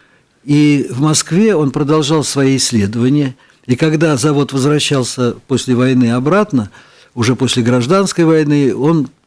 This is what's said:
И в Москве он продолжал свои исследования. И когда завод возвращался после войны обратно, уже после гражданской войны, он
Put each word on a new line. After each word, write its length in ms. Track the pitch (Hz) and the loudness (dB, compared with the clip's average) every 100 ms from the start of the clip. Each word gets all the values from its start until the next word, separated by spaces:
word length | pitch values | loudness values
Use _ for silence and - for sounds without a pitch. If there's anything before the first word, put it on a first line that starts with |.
| _ _ _ _ | _ _ _ _
И 420 | - 147 147 143 - | -2 2 4 2 -2
в 100 | 120 | -2
Москве 560 | 151 147 - 165 220 170 | 0 0 -2 0 2 2
он 140 | 139 | 0
продолжал 520 | 151 143 156 143 156 | -2 0 0 0 0
свои 360 | 127 139 135 135 | -2 0 0 0
исследования. 760 | - 117 101 117 123 147 135 - _ _ - | 0 0 -2 0 0 0 -2 -6 _ _ -6
И 100 | 123 | -2
когда 420 | 160 156 160 135 | 0 0 0 0
завод 340 | 151 143 135 | 0 0 0
возвращался 840 | 131 139 147 - 139 120 - 120 - - | 0 0 0 0 -2 -2 -2 -4 -4 -4
после 260 | 131 - | -4 0
войны 380 | 120 127 127 120 | 0 2 2 2
обратно, 580 | 123 139 196 208 131 101 - - _ _ | 0 0 0 0 -2 -4 -10 -20 _ _
уже 220 | 123 113 120 | -4 -2 0
после 260 | 123 131 | -2 0
гражданской 640 | 117 123 120 190 190 - | 0 0 0 0 0 0
войны, 500 | 160 160 147 147 135 | 2 2 2 2 0
он 340 | 104 143 165 127 _ | 0 0 0 -2 _